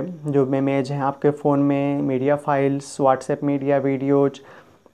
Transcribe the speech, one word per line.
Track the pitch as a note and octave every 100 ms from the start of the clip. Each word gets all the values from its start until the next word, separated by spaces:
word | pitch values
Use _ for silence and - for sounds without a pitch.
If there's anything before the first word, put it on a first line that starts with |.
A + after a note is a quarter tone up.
| F3+ E3+ D3
जो | C#3 C3
इमेज | C3+ C#3 C#3 B2+
हैं | C#3+
आपके | C#3 C#3 D3
फ़ोन | D3 D3+ C#3+
में, | C#3+ C#3+ C#3+ C#3+
मीडिया | C#3+ C3 C3+ D3
फाइल्स, | D3 C#3 C#3 C#3 C#3 -
WhatsApp | C3+ C3 - C#3+
मीडिया, | C#3+ C#3+ C3+ C#3
वीडियोज़, | C3+ C3+ C3+ C#3 C#3 C#3 - - - _ _